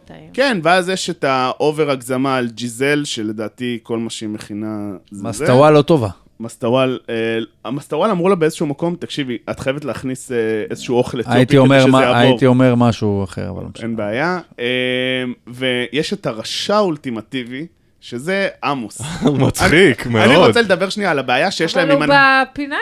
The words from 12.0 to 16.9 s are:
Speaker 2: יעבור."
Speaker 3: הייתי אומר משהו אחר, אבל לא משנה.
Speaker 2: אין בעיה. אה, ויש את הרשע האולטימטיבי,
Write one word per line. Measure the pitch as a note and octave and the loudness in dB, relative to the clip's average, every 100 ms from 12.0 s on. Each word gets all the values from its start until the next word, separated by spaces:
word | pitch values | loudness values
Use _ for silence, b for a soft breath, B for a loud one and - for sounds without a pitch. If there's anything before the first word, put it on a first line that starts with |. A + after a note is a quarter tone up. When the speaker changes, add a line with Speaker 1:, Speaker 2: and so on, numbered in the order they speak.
Speaker 2:
יעבור." | B2+ A#2+ | 4 4
Speaker 3:
הייתי | B2 B2 C3 | 4 4 4
אומר | B2 B2+ A#2+ | 4 4 4
משהו | A#2+ A2 G#2+ G2+ | 2 2 0 -2
אחר, | F#2+ - F#2+ | -4 -8 -10
אבל | F#2 | -10
לא | F#2 | -12
משנה. | - A#2 | -12 -8
Speaker 2:
אין | A2+ | -6
בעיה. | G#2 A2+ D#3+ F3+ E3 - | -4 -4 -2 -4 -8 -8
אה, | A#2+ B2+ B2+ B2+ B2+ C3 B2+ A#2+ - | -4 -2 -2 -2 -2 -4 -6 -10 -16
ויש | B2 C3 B2 B2 C3 D#3+ | -6 -2 -2 -2 -4 -4
את | G#3 D3+ | -4 -6
הרשע | A2 - - - G#3 | -6 -8 -6 0 2
האולטימטיבי, | G3+ | 2